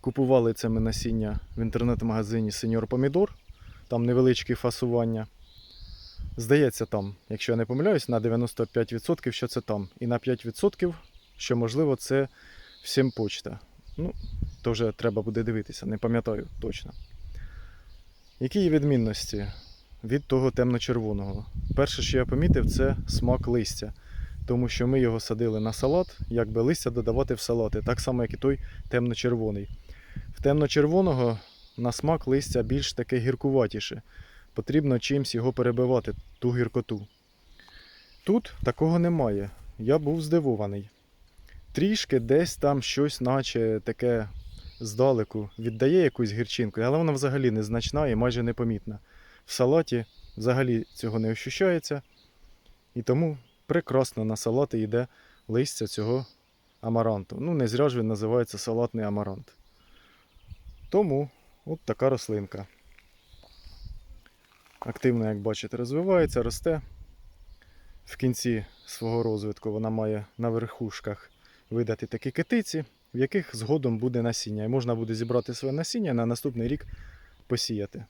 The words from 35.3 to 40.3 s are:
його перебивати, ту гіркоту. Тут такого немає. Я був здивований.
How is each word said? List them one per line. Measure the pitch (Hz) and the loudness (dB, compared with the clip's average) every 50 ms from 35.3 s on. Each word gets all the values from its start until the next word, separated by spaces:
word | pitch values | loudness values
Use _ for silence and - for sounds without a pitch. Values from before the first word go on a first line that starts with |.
| - | -2
його | 117 113 127 127 | 0 0 0 2
перебивати, | - 123 120 120 120 127 123 127 120 107 - 101 - - - - _ | 2 2 2 4 4 4 4 4 2 2 -2 -8 -8 -10 -18 -14 _
ту | - 123 120 | 0 0 2
гіркоту. | 123 120 117 - 123 117 - 113 104 104 - _ _ _ _ _ _ _ _ - - - - - - - - - - - _ - - _ | 2 0 0 0 -4 -2 -2 -6 -6 -6 -12 _ _ _ _ _ _ _ _ -20 -20 -20 -20 -20 -20 -20 -20 -20 -20 -20 _ -20 -12 _
Тут | - 202 240 - - - - - | 2 2 2 2 -2 -10 -4 -2
такого | 127 120 - 156 160 170 170 | -2 0 2 2 2 4 4
немає. | 170 175 175 160 135 113 104 101 98 98 - - - - - - | 4 4 2 2 2 2 2 0 -2 -4 -8 -14 -18 -18 -12 -6
Я | 110 110 139 160 | 2 2 2 4
був | 151 143 156 165 156 | 4 0 0 0 0
здивований. | 151 | 2